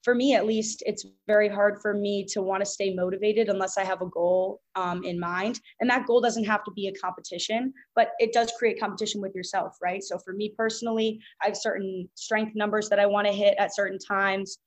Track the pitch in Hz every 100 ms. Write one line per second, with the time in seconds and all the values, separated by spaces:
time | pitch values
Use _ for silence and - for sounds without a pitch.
0 | - 240 269 233 214 220 220 - - 208
1 | 196 _ - 208 208 202 202 202 214 202
2 | 202 202 196 214 190 190 196 - 196 180
3 | 180 190 214 214 208 190 190 - 190 185
4 | 185 170 175 185 185 208 _ 190 180 175
5 | 180 175 170 180 208 240 - _ 247 247
6 | 247 240 233 226 214 214 208 196 196 196
7 | 185 180 - 175 - 226 262 - _ -
8 | 233 - 226 233 233 - 233 196 208 190
9 | 214 208 190 190 180 190 170 _ 180 190
10 | 190 180 185 190 214 208 226 220 233 226
11 | 220 220 - _ 208 196 226 190 190 185
12 | 185 - - 214 214 214 208 214 208 202
13 | 202 202 208 202 202 196 202 - 196 190
14 | - 196 196 196 196 -